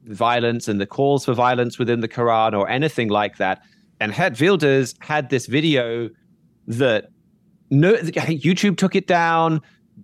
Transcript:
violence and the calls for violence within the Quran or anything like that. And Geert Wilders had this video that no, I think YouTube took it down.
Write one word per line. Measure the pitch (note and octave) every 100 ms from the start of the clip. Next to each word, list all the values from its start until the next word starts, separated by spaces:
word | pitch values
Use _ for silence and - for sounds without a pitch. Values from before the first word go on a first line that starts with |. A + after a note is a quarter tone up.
| A2+
violence | G2+ A#2 A#2+ A#2 A#2 -
and | G2+
the | G2
calls | - C#3 C#3 -
for | A#2
violence | B2 B2 A#2+ -
within | A#2+ A#2
the | A2+
Quran | - A#2 A2+ A2 G#2
or | G2
anything | B2+ D#3 - A2
like | G#2 G#2 -
that. | F#2+ F#2+ _ _ _ -
And | G#2+
Geert | G2+ F3+ A#2+
Wilders | F3 F#3 D3 C3+ B2 -
had | - D3+ C3
this | B2+ -
video | C#3+ D#3+ C3+ A#2 A#2 A2 - _ _ _ _ -
that | A#2 C3+ G#2+ - _ _ _ _ _ -
no, | C#3 F3
I | A3+
think | E3 D#3+ C3+ D#3+
YouTube | D#3+ F#3 G#3 E3
took | F#3+ G3
it | -
down. | F3 E3 E3 E3 D#3 - _ _ -